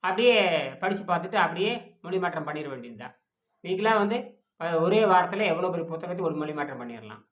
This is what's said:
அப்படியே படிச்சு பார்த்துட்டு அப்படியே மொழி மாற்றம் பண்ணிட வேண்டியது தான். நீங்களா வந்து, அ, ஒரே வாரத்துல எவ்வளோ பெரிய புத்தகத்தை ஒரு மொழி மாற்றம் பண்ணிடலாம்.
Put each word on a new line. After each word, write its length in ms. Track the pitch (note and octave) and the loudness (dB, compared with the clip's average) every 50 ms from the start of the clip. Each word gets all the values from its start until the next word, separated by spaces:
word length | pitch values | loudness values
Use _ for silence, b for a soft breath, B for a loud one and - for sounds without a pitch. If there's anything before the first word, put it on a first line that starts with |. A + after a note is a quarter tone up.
அப்படியே 680 | - F#3 F#3+ G3+ A#3 B3 A#3+ G#3+ G3 F3+ E3 D#3 C#3 C3+ | -2 -2 0 4 6 6 6 6 4 4 2 0 -2 -2
படிச்சு 340 | C3+ - - F#3+ G3+ G3 - | -8 -6 -4 -2 -2 -2 -2
பார்த்துட்டு 300 | - F3+ E3+ F3 F#3 G#3+ | 0 -2 -2 0 -2 0
அப்படியே 640 | G#3 F3 D#3+ E3 F3+ G3 G#3+ A#3+ A#3+ - - - _ _ | 2 2 2 2 -2 -2 -2 -2 -6 -10 -16 -20 _ _
மொழி 160 | E3+ F#3 F#3+ | -4 -4 -2
மாற்றம் 280 | F3+ F3 E3 D#3+ D3+ | -2 -2 -2 -4 -6
பண்ணிட 220 | D3 D3+ D3+ D3+ D3 | -6 -6 -6 -8 -8
வேண்டியது 300 | C3 B2+ A#2+ A#2+ A#2 G#2+ | -8 -10 -12 -14 -16 -14
தான். 160 | A#2+ B2+ - _ _ _ _ _ _ _ _ _ | -14 -16 -16 _ _ _ _ _ _ _ _ _
நீங்களா 360 | _ E3+ F#3 F#3 G#3 A3 A3 | _ -4 -4 0 2 2 4
வந்து, 480 | G#3+ G3+ G3+ A3+ A#3+ - - - _ _ _ _ _ | 4 2 2 0 -2 -4 -8 -14 _ _ _ _ _
அ, 200 | E3 E3+ E3+ D#3+ | -4 0 0 2
ஒரே 220 | E3 F3 G3 A3 A3 | 4 4 4 6 6
வாரத்துல 440 | G3 F#3 F3+ F3 - G3 G3 G#3+ | 6 6 6 4 4 0 0 0
எவ்வளோ 220 | F#3+ E3 E3+ F3+ F3 | 0 2 0 0 -2
பெரிய 180 | E3+ E3 D#3+ E3 | -2 -4 -4 -6
புத்தகத்தை 380 | E3 D#3+ E3 F3 F3+ F3 F#3 | -8 -8 -6 -8 -6 -2 -2
ஒரு 80 | E3 D#3 | -2 -2
மொழி 200 | D3+ D3+ D3+ D3+ | -2 -4 -6 -4
மாற்றம் 260 | D3+ C#3+ C#3+ C3+ B2 | -6 -6 -6 -6 -10
பண்ணிடலாம். 460 | A#2+ A#2+ A#2 A2+ A2 G#2+ A2 A2 _ _ | -10 -12 -12 -14 -14 -16 -18 -18 _ _